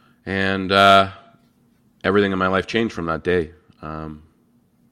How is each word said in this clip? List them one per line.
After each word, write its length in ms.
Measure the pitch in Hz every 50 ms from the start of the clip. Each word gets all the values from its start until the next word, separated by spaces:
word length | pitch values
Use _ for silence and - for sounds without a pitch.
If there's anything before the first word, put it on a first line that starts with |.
| _ _ _ _ -
And, 480 | 90 95 95 95 95 95 95 95 90
uh, 380 | 98 98 98 98 98 98 95 95 - - - _ _ _ _ _ _ _ _ _ _ _ _ _ _ _
everything 300 | - 95 98 104 101 98
in 60 | 95 92
my 80 | 92
life 200 | 92 95 92 90
changed 280 | - - 113 117 104 -
from 100 | - 82
that 180 | 85 80 78 -
day. 260 | 87 90 90 80 78 82 _ _ _ _ _
Um, 400 | 78 78 78 78 78 78 78 76 78 _ _ _ _ _ _ _ _ _ _ _ _ _